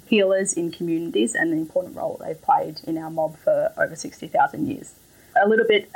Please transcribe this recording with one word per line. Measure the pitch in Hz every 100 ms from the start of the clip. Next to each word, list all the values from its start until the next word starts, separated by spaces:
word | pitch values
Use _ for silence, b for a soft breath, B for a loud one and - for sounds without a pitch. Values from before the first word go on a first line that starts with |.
| -
healers | 220 190 190 190
in | - 170
communities | - 175 165 165 202 233 -
and | 170
the | 160
important | 160 185 180 -
role | - -
that | -
they've | 160
played | - 151 156 156 -
in | 160
our | 160
mob | 160 156 156
for | - 147 147 -
over | 151 160
sixty | - - -
thousand | - 143 - -
years. | - - - b b b -
A | 202
little | 220 226
bit | 208 -